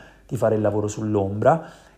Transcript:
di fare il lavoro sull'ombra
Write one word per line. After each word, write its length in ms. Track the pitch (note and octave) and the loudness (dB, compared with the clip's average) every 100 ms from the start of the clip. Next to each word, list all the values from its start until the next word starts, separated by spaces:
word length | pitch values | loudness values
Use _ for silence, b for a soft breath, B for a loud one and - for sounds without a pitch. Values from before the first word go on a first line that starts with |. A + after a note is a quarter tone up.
| B B - | B B -10
di 100 | G2+ | -2
fare 200 | A2 A2 | 0 2
il 60 | |
lavoro 260 | G#2 G#2 G#2 | 0 0 -4
sull'ombra 840 | A2 G#2+ G#2 F#2+ G#2 B2 - B B B | -4 -2 0 0 2 2 2 B B B